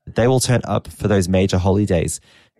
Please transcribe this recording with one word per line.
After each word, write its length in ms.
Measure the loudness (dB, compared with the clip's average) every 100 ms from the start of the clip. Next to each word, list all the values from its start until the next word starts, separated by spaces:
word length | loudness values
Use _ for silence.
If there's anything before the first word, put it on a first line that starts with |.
| -8
they 200 | 0 2
will 140 | 2
turn 220 | 2 -2
up 240 | 0 -6 -6
for 180 | -6 0
those 220 | 0 2
major 300 | 2 2 0
holidays. 600 | 2 0 2 0 -2 -8 _ _ _